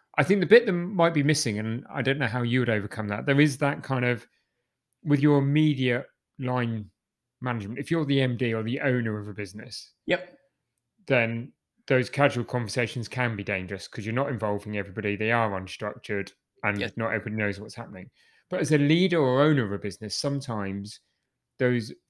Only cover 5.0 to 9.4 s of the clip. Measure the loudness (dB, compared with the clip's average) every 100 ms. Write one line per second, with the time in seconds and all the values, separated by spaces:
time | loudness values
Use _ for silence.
5 | 0 4 6 4 4 4 2 2 0 0
6 | -4 _ _ -8 -4 -2 -2 -4 -8 _
7 | _ _ _ _ -6 -4 -6 -8 -2 -2
8 | 2 2 2 0 -2 -2 -2 -2 0 0
9 | 0 -4 -6 -10